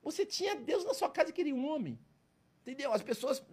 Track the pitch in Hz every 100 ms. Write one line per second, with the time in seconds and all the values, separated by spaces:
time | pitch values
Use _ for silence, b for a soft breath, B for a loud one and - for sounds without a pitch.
0 | 294 320 403 - 392 415 240 381 381 -
1 | - - 311 - 302 262 277 311 170 113
2 | - _ _ _ _ _ - 254 254 214
3 | - 226 254 269 -